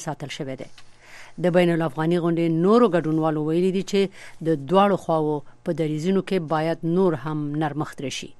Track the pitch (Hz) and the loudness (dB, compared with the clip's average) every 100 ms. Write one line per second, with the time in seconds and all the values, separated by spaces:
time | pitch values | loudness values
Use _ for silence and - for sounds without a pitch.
0 | - 143 143 - 135 131 131 - - - | -8 -8 -10 -8 -8 -10 -12 -16 -20 -20
1 | - - - - 175 175 175 165 160 151 | -20 -20 -16 -2 2 4 4 2 0 0
2 | 165 175 170 165 170 160 180 233 233 165 | 0 2 2 2 2 2 4 6 6 4
3 | 151 160 156 156 151 165 190 190 - 196 | 0 0 0 0 0 0 0 0 -2 0
4 | 190 - - - 156 156 135 185 202 175 | 0 -4 -20 -6 -2 -2 2 4 4 2
5 | - 160 151 147 - - - 156 156 156 | 0 0 0 -2 -6 -8 -6 -2 -2 -2
6 | 170 190 180 190 151 156 160 165 165 180 | 0 0 0 -2 0 0 0 -2 0 2
7 | 190 151 156 151 147 147 156 143 151 - | 2 0 -2 -4 -4 -2 -2 -2 -6 -8
8 | 135 - - | -8 -8 -12